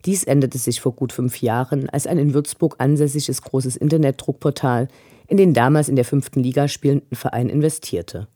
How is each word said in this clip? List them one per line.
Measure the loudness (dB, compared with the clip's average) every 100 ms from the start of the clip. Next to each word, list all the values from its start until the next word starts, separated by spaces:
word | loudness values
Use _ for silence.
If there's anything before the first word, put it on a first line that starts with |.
Dies | -2 -2 2
änderte | 2 2 -2
sich | -4 -2
vor | -4
gut | -4 -6
fünf | -4 -4 -2
Jahren, | -2 0 -2 -4 -4
als | -4 -2
ein | 0
in | 2
Würzburg | 0 -2 -2 -2 0
ansässiges | 2 2 2 -2 -4 -6
großes | -4 -2 -2 -2
Internetdruckportal | 0 2 2 0 -6 -2 -2 0 0 0 -2 -8 _ -20 _
in | 4
den | 6
damals | 6 4 4 2
in | 0
der |
fünften | 2 0 -2 -2
Liga | 0 0 -2
spielenden | 0 0 0 -2 -8
Verein | -6 -2 -2
investierte. | 0 0 -2 -6 -8 -6 -12 -12